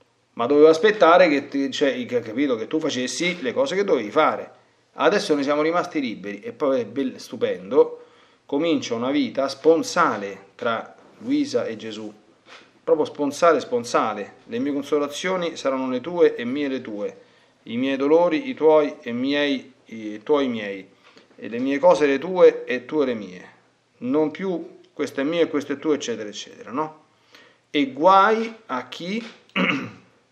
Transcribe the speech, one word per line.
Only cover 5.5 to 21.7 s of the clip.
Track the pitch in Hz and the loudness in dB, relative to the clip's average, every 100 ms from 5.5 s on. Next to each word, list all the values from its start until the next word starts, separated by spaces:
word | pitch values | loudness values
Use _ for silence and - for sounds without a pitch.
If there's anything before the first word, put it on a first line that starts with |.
| 147 | 0
rimasti | 156 170 160 156 | 0 0 -2 -4
liberi | 127 95 98 101 | -4 -6 -10 -10
e | 117 | -12
poi | 117 143 131 | -4 -2 0
è | |
bel-, | 110 120 131 101 | -2 -6 -6 -8
stupendo, | - 113 113 90 95 135 - - - _ _ _ | -14 -4 -4 -4 2 2 2 -2 -20 _ _ _
comincia | - 143 170 143 - | -6 -2 0 0 -2
una | 117 123 | -4 -2
vita | 147 120 113 135 | -2 -2 -2 -4
sponsale | - 156 160 131 180 156 110 101 98 - - | 2 4 4 2 0 2 0 -6 -12 -18 -6
tra | 120 113 - - - - | -4 -4 -6 -18 -20 -12
Luisa | 110 147 135 120 | -4 -2 -2 -2
e | 113 110 | -4 -8
Gesù, | 110 107 107 - _ _ _ - - _ | -12 -12 -14 -16 _ _ _ -20 -20 _
proprio | - 160 147 | 0 0 0
sponsale, | - 143 - 170 147 | -2 -4 2 4 4
sponsale. | - 120 117 156 117 104 98 - | 0 -4 -2 -2 -2 -4 -10 -16
"Le | - 117 | -10 -6
mie | 139 | -4
consolazioni | 143 139 151 143 - 190 185 170 - | -6 -2 -2 -2 -6 -4 -4 -6 -4
saranno | 135 135 131 | -4 -2 -4
le | 127 | -6
tue | 160 175 156 | -4 2 2
e | 151 | 2
mie | 120 139 143 | -4 -4 -4
le | 131 | -6
tue, | 113 104 98 - _ _ _ _ | -8 -8 -8 -10 _ _ _ _
i | - 117 | -10 -4
miei | 135 135 | -2 0
dolori | 139 160 175 156 131 | 4 4 4 0 -4
i | |
tuoi | 127 156 156 147 - | 2 4 6 4 -4
e | 120 | -8
miei, | 120 135 147 143 131 120 _ _ | -4 -2 0 0 -2 -8 _ _
i | 113 107 107 | -12 -12 -8
tuoi | - 147 131 | 0 0 0
miei, | 113 104 98 95 _ _ _ _ - | -4 -6 -10 -14 _ _ _ _ -16
e | 110 | -10
le | 117 | -4
mie | 135 | -2